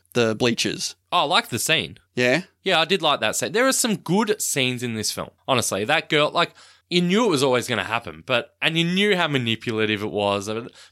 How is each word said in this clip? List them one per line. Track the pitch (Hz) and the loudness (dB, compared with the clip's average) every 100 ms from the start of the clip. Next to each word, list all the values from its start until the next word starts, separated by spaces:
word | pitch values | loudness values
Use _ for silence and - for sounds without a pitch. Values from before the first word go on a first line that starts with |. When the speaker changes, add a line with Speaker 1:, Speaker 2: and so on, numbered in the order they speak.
| _ | _
Speaker 1:
the | 123 113 107 | 0 0 2
bleachers? | 123 117 104 92 - - _ | 0 0 -2 -4 -8 -10 _
Speaker 2:
Oh, | 175 | 0
I | |
liked | 151 196 - | 2 0 0
the | 117 | -4
scene. | - 160 98 - _ | 0 0 -2 -10 _
Speaker 1:
Yeah? | - 123 143 185 _ | 0 2 2 -2 _
Speaker 2:
Yeah, | 190 165 | 0 0
I | |
did | 160 190 | 2 2
like | 156 139 | 2 2
that | 110 | 0
scene. | - 120 | 0 -2
There | 202 262 | 0 0
are | |
some | 240 240 196 | 0 0 -2
good | - 190 220 - | 0 0 2 -2
scenes | - 143 127 123 | -2 -2 -2 -2
in | 123 | -4
this | 110 104 | -4 -4
film. | - 78 - - | -6 -8 -10 -2
Honestly, | 127 - 98 107 | 0 0 -2 0
that | 160 156 | 0 0
girl, | 151 147 | 0 2
like, | 160 170 - - _ _ | 0 -2 -4 -20 _ _
you | 175 | 0
knew | 175 196 | 2 2
it | 240 | 4
was | 143 | 2
always | 135 123 117 | 2 2 0
gonna | 113 | -2
happen, | 92 113 90 80 82 | -2 -4 -6 -12 -2
but, | 120 - _ | -2 -2 _
and | 151 160 | 0 0
you | |
knew | 170 185 208 185 | 0 2 2 2
how | 160 | 0
manipulative | 139 117 110 123 110 107 107 | 0 0 -2 -2 -2 0 -2
it | 104 | -2
was, | 101 101 101 101 110 127 - - | -2 0 0 -2 -8 -10 -16 -16